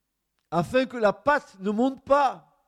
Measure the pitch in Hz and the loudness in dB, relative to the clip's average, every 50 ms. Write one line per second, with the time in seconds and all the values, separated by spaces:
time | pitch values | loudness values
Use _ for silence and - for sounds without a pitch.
0 | _ _ _ _ _ _ _ _ _ _ 160 170 165 - 247 254 262 254 254 247 | _ _ _ _ _ _ _ _ _ _ -4 -4 -2 0 0 -2 -2 -2 -2 0
1 | 214 202 - - - 285 294 277 - - - 190 185 208 208 214 247 269 269 - | 0 0 0 0 0 0 0 0 -2 -6 -14 -10 -6 -4 -2 0 0 -2 -2 -4
2 | - 262 269 285 277 240 196 160 - _ _ _ _ | -2 0 2 2 2 0 -2 -6 -16 _ _ _ _